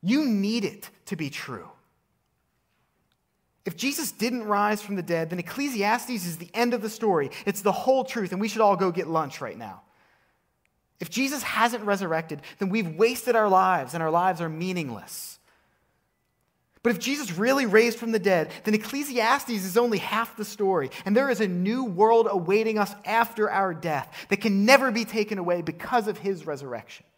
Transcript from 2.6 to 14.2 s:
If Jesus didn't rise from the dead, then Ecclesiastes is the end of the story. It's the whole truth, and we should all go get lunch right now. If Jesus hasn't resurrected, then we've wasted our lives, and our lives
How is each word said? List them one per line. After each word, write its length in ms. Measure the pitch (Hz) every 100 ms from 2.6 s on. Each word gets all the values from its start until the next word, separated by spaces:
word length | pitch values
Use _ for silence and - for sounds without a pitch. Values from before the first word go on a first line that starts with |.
| _ _ _ _ _ _ _ _ _ _ -
If 100 | 170
Jesus 360 | 254 - 294
didn't 320 | - 220 247 214
rise 360 | 208 208 214
from 140 | 208 196
the 80 |
dead, 260 | 170 170 160
then 100 | 180
Ecclesiastes 680 | 170 - 285 240 202 226 -
is 280 | 240 175 160
the 120 | 175
end 200 | 214 240
of 80 | 240
the 80 | 214
story. 400 | 220 220 175 139 - -
It's 160 | 196
the 120 | 208
whole 320 | 185 - 262 262
truth, 260 | 240 185
and 80 | 185
we 80 | 220
should 140 | 214
all 160 | 214 190
go 120 | 190
get 180 | 170 151
lunch 340 | 160 147 -
right 160 | 127 98
now. 240 | 110 95 _ _ _ _ _ _ _ _ _ _ _ _
If 80 | 170
Jesus 340 | - 269 285
hasn't 400 | 208 - 226 226
resurrected, 580 | 202 196 185 160 165 151 - -
then 120 | 196
we've 260 | 208 185 156
wasted 400 | 226 254 - 233
our 140 | 214
lives, 440 | 190 190 175 135
and 80 | 165
our 80 | 160
lives 320 | 165